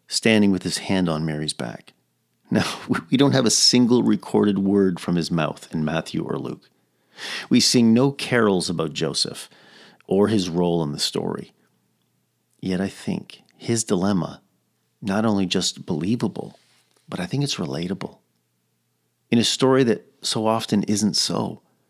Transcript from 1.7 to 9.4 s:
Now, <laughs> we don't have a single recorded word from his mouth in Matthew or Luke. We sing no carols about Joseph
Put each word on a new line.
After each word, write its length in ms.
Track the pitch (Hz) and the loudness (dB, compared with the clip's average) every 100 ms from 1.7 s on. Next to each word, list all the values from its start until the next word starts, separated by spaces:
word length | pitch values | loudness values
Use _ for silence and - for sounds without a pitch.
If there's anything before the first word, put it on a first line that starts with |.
| - - _ _ _ _ _ - | -12 -18 _ _ _ _ _ -2
Now, 160 | 110 - - - | -2 -2 -6 -4
<laughs> 220 | 131 - | -4 0
we 60 | 127 | 2
don't 160 | 139 | 4
have 120 | 131 113 | 4 2
a 60 | |
single 520 | - - 123 117 123 | 2 4 4 4 4
recorded 560 | 110 107 - 107 104 98 | 2 0 0 2 2 2
word 380 | 98 101 95 87 | 2 4 2 0
from 200 | - 87 | -2 -2
his 120 | 76 | 0
mouth 380 | 85 76 - - | -2 -2 -6 -8
in 100 | 80 | -4
Matthew 400 | 76 80 - - | -2 -4 -4 -6
or 160 | - 69 | -4 -6
Luke. 300 | - - _ _ _ _ _ - - - - | -6 -12 _ _ _ _ _ -16 -12 -10 2
We 100 | 123 | 2
sing 340 | - 127 113 | 4 4 6
no 200 | 117 139 | 6 4
carols 560 | 139 - 123 107 92 87 | 0 0 2 4 2 0
about 240 | 82 80 | -4 -4
Joseph 560 | 73 78 69 - - | -4 -4 -2 -4 -6